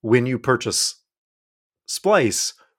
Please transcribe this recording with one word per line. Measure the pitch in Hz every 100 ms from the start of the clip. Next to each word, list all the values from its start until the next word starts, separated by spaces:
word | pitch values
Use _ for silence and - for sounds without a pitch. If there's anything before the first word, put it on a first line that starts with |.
when | 113 123 123
you | 123
purchase | 135 123 - 95 - - _ _ _ _ _ _ _ _ -
Splice, | - 185 208 117 - - - _